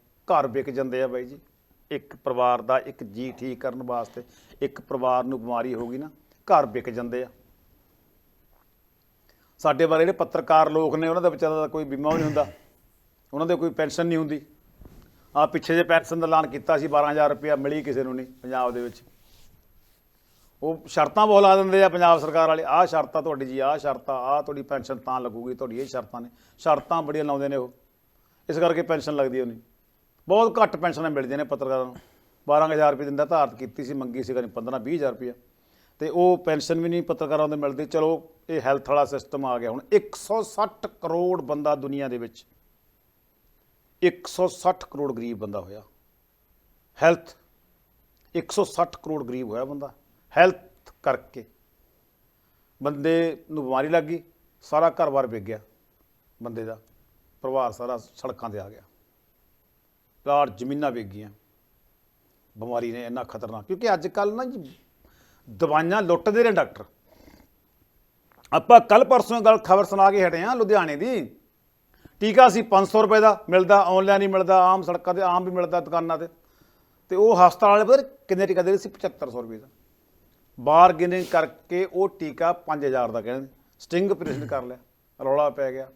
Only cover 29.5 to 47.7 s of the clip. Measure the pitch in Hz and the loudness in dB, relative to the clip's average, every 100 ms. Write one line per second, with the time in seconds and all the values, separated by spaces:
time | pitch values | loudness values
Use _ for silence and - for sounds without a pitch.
29.5 | 113 _ _ _ _ _ _ - 202 226 | -10 _ _ _ _ _ _ 0 2 2
30.5 | 220 208 147 170 151 160 143 127 139 143 | 2 0 0 -6 -4 -4 -4 -4 -6 -6
31.5 | 135 135 131 127 123 - _ _ _ - | -6 -2 -4 -4 -10 -20 _ _ _ 0
32.5 | 147 160 151 151 139 143 143 147 165 135 | 2 4 4 2 2 -4 -4 0 0 0
33.5 | 107 127 - 127 139 127 123 117 127 117 | -4 -14 -12 -10 -10 -8 -8 -6 -6 -6
34.5 | 117 113 131 113 165 139 113 123 - _ | -8 -8 -8 -6 -4 -4 -6 -12 -14 _
35.5 | _ _ _ _ _ 156 170 180 175 175 | _ _ _ _ _ -4 2 4 4 0
36.5 | 156 143 165 170 170 165 160 151 151 151 | -2 -2 -2 -2 -4 -4 -4 -2 0 0
37.5 | 151 143 131 151 160 156 165 - _ - | -2 -4 -6 -4 -2 0 -2 -6 _ -8
38.5 | 160 123 139 - 143 139 139 - 139 135 | -4 -2 -2 0 0 0 -4 -10 -8 -6
39.5 | 120 117 123 - 208 208 - - 220 214 | -6 -6 -8 0 0 0 -8 -6 -4 -4
40.5 | - 214 - 208 - 160 170 180 180 131 | -4 -6 -6 -14 -10 -6 -2 -2 -2 -4
41.5 | 147 147 143 135 139 135 123 117 - _ | -4 -2 -2 -4 -8 -8 -8 -10 -16 _
42.5 | _ _ _ _ _ _ _ _ _ _ | _ _ _ _ _ _ _ _ _ _
43.5 | _ _ _ _ _ 180 175 - - 180 | _ _ _ _ _ -2 -2 -8 -4 -4
44.5 | - 180 185 - 139 143 113 117 104 104 | 0 -2 -2 -8 -8 -8 -6 -10 -10 -10
45.5 | 101 92 104 98 _ _ _ _ _ _ | -10 -12 -18 -20 _ _ _ _ _ _
46.5 | _ _ _ _ - 160 165 - - _ | _ _ _ _ 2 2 2 -4 -20 _
47.5 | _ _ | _ _